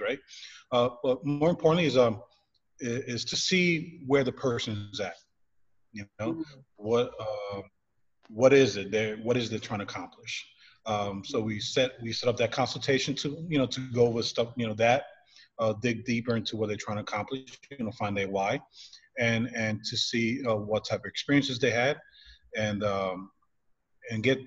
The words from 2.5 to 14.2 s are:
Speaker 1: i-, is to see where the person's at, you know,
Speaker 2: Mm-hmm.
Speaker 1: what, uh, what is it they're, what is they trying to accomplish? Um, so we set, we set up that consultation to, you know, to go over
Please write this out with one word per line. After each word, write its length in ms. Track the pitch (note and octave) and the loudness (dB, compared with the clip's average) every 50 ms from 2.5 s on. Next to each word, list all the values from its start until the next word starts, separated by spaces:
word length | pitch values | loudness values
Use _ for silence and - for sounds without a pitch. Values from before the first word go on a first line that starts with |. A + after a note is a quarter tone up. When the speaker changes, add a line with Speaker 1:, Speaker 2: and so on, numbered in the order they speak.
| _ _ _ _ _ _ | _ _ _ _ _ _
Speaker 1:
i-, 40 | C3+ A#2 A#2 C3 - | -6 -4 -4 -4 -6
is 160 | - A#2+ A2 - | -6 -8 -6 -6
to 120 | - - | -6 -4
see 680 | - - - F#3+ F3+ F3+ F3 E3 D#3 F3 - - - C3+ | -4 0 2 2 4 4 2 2 0 -2 -8 -14 -12 0
where 200 | B2+ C#3 C#3 C3 | 2 2 2 2
the 80 | B2 - | 0 -2
person's 680 | - - C3 A#2 A2 - A#2 G#2+ G#2 G2+ G#2 F2+ F#2+ | -2 -2 -2 -2 -2 -4 -4 -6 -6 -8 -10 -8 -8
at, 160 | G2 F2 - - _ _ _ _ _ _ _ _ _ _ _ _ _ _ - | -6 -6 -8 -12 _ _ _ _ _ _ _ _ _ _ _ _ _ _ -16
you 120 | G#2 G2+ - _ - | -14 -14 -14 _ -6
know, 140 | G#2+ A2 A2 | -4 -4 -4
Speaker 2:
Mm-hmm. 260 | - - - C#3+ C3+ - _ _ | -6 -8 -10 -12 -20 -20 _ _
Speaker 1:
what, 360 | - G#2 A2 A#2 A#2+ B2+ B2+ - - | -8 -2 2 2 2 2 0 -4 -8
uh, 420 | A2 G#2+ G#2+ G#2 G2+ G2+ G2+ G2 G2 - _ _ _ _ _ _ _ _ _ _ _ - | -6 -6 -6 -6 -6 -8 -8 -10 -10 -14 _ _ _ _ _ _ _ _ _ _ _ -12
what 220 | A2 A2 B2+ C3 | 0 6 8 10
is 240 | C#3 C3+ C3+ A#2+ - | 10 10 8 6 4
it 160 | G2+ F#2+ F#2+ | -2 -4 0
they're, 240 | G#2+ G#2+ A2 G#2+ G#2+ | 0 0 0 0 -4
what 200 | A2 A2 A#2+ B2 | -4 -2 0 2
is 120 | B2 A#2 G#2+ | 2 2 0
they 80 | A2 G#2 | -4 -6
trying 200 | - - A#2 G2+ | -4 -4 -6 -6
to 60 | G2 | -6
accomplish? 600 | - - F#2+ F2 - - - - - - - - - _ _ - - - _ _ | -6 -8 -10 -10 -12 -16 -16 -12 -10 -10 -10 -10 -14 _ _ -20 -20 -20 _ _
Um, 360 | A2 G#2 G#2 G2+ G2+ G2 G2 - | -2 -2 0 0 -2 -4 -6 -8
so 160 | - C3+ A#2 | -4 -2 -2
we 180 | G#2+ A2 G#2+ G2+ | -2 -2 -4 -4
set, 320 | - - - C#3 B2+ B2 - B2 | -6 0 2 2 2 2 0 -6
we 120 | A#2 A2+ A2 | -8 -8 -6
set 160 | - B2 B2 | -2 0 0
up 80 | A2 | 2
that 160 | A2+ A#2 A2+ - | 2 0 0 2
consultation 600 | C#3 B2+ A#2+ - A#2+ - C#3 C3+ B2+ - D3+ C3 | 0 -2 -2 -2 -4 0 2 2 2 2 -2 -2
to, 300 | - - D3 C#3+ D#3+ E3 F3 | -4 -4 -6 -6 -6 -6 -2
you 80 | D#3 | 0
know, 80 | C#3 B2+ | 2 2
to 160 | A#2 - C3 C3 B2+ A#2 | 0 -2 -6 -8 -4 2
go 140 | B2 A#2+ | 4 4
over 160 | A#2+ A#2 A#2 | 4 4 0